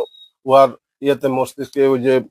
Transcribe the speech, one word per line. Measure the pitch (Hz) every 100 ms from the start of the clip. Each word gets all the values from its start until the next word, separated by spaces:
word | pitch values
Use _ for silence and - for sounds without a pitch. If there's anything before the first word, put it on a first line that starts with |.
| 117 _ _ _
ওর | 131 135 135 - _ _
ইয়েতে | 139 127 139
মস্তিষ্কে | 131 127 - 131 143 135
ও | 131
যে | 127 131 -